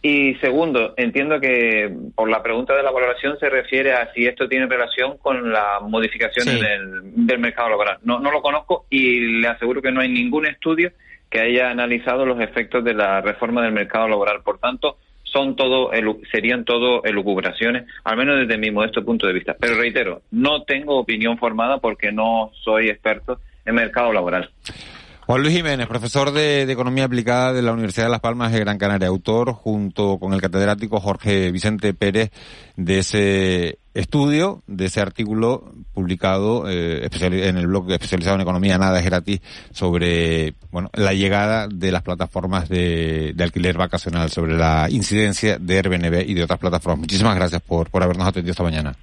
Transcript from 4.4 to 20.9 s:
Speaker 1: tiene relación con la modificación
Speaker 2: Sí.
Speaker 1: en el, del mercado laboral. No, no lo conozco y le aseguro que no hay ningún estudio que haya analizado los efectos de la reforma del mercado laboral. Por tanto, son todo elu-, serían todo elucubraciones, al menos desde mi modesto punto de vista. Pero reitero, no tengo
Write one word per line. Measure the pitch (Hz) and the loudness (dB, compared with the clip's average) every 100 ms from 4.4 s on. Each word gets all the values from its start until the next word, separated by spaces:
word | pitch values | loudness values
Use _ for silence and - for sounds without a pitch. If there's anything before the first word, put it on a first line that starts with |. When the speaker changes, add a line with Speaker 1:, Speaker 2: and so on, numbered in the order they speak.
| 131 | -2
Speaker 1:
tiene | 131 131 | 0 0
relación | 123 120 - 131 143 | 0 0 -2 -4 -2
con | 147 131 120 | -2 -2 0
la | 110 104 101 | 0 2 -2
modificación | 104 110 113 113 113 123 120 | -2 -2 -2 -2 -2 0 0
Speaker 2:
Sí. | 120 | 0
Speaker 1:
en | |
el, | 107 101 95 95 95 113 117 | 0 -2 -4 -12 -6 0 2
del | 123 | 2
mercado | 117 117 117 | 0 0 0
laboral. | 107 104 95 | 2 0 0
No, | 113 123 | -2 0
no | 143 | 0
lo | 147 | 0
conozco | 143 147 - 180 - | 0 -2 -2 -4 0
y | 135 127 123 117 113 | 0 2 2 0 0
le | 117 | 0
aseguro | 117 120 135 | -2 -2 -2
que | 131 | 0
no | 131 | 0
hay | 131 | 0
ningún | 123 123 147 156 | 0 0 0 -2
estudio | - 160 160 175 _ - - _ | -4 -2 0 0 _ -20 -20 _
que | 113 | 0
haya | 113 123 127 | 2 2 0
analizado | 123 120 120 127 127 | 0 -2 -2 -2 0
los | 135 123 | 0 0
efectos | 110 - 113 127 | -2 -4 -2 -2
de | 120 | 0
la | 107 101 98 | 2 2 2
reforma | 98 101 120 120 | 0 -2 -2 0
del | 117 | 0
mercado | 107 101 110 110 | 0 -2 0 2
laboral. | 107 101 104 | 2 2 0
Por | - 101 | -4 -2
tanto, | 120 127 147 - _ - | -4 -2 -4 -6 _ -20
son | - 139 135 | -4 -2 0
todo | 127 131 131 123 | 0 2 2 2
elu-, | 113 107 107 - | 0 0 -2 -4
serían | 113 104 123 | -2 0 -2
todo | 113 120 123 120 | 0 2 2 2
elucubraciones, | 107 101 98 95 92 - 113 123 120 - | 2 0 0 0 -2 -2 -2 -2 -6 -8
al | - 113 | -4 0
menos | 135 139 | 2 2
desde | 120 110 | 2 0
mi | 110 | 0
modesto | 104 107 - | 0 0 -2
punto | 101 113 101 | -2 0 2
de | |
vista. | 92 - - | 0 -2 -2
Pero | 120 | 0
reitero, | 113 120 123 107 85 _ | 0 0 0 -2 -6 _
no | 110 139 147 | 0 0 0
tengo | - 139 147 | -2 -4 0